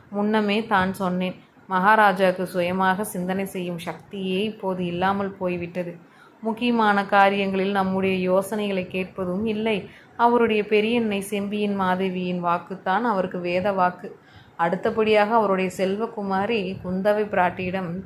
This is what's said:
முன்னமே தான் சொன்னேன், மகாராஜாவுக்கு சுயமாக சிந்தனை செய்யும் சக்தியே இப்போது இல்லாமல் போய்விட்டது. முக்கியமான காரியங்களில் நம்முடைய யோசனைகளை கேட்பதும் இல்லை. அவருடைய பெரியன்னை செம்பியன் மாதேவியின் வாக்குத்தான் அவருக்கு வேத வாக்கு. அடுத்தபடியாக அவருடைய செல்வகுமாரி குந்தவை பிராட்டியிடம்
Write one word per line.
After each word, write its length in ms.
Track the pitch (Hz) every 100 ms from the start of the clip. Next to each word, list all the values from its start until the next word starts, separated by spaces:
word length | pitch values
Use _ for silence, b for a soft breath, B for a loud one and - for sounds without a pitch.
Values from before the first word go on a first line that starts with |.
| B
முன்னமே 560 | 202 208 220 208 202 226
தான் 280 | 208 185
சொன்னேன், 420 | 185 190 180 185 180 B _ -
மகாராஜாவுக்கு 760 | 185 190 220 208 185 190 180 180
சுயமாக 580 | 185 175 185 190 185
சிந்தனை 420 | 196 190 180 190 196
செய்யும் 340 | 196 175 170 170
சக்தியே 540 | 170 - 202 190 185
இப்போது 420 | 214 214 190 185 180
இல்லாமல் 460 | 175 190 196 196
போய்விட்டது. 680 | 196 180 175 170 170 175 170 B B B B
முக்கியமான 640 | 214 220 247 233 214 202 196
காரியங்களில் 680 | 202 196 202 196 190 190
நம்முடைய 460 | 202 190 190 190 190
யோசனைகளை 680 | 185 185 196 220 208 196 185
கேட்பதும் 580 | 190 185 - 185 180 226
இல்லை. 440 | 214 220 208 - B B -
அவருடைய 440 | 240 240 233 214
பெரியன்னை 580 | 208 214 214 240 220 202
செம்பியன் 560 | 196 202 202 208 208 202
மாதேவியின் 680 | 185 185 190 180 180 180 175
வாக்குத்தான் 560 | 170 175 185 - 190
அவருக்கு 380 | 240 196 180 185
வேத 320 | 175 175 196
வாக்கு. 480 | 190 180 180 202 - B B B -
அடுத்தபடியாக 800 | 170 185 226 214 220 214 208 233
அவருடைய 360 | 208 190 185 175
செல்வகுமாரி 1000 | 190 196 226 226 202 190 202 233 185 190
குந்தவை 420 | 180 185 196 208 208
பிராட்டியிடம் 600 | 202 180 180 185 190 180 175